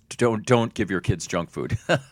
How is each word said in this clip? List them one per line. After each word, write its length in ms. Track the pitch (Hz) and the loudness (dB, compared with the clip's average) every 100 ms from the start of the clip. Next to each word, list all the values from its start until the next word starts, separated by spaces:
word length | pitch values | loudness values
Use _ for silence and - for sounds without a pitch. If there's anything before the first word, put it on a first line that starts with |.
| - - | -10 0
don't, 280 | - 110 98 | 0 2 4
don't 300 | 120 113 - | 4 2 -2
give 160 | 95 | -2
your 100 | 92 | -2
kids 240 | - 90 - | 0 -2 -2
junk 240 | 90 80 | -4 -4
food. 260 | 78 64 - | -6 -4 -4
<laughs> 140 | - 151 - | 0 -2 2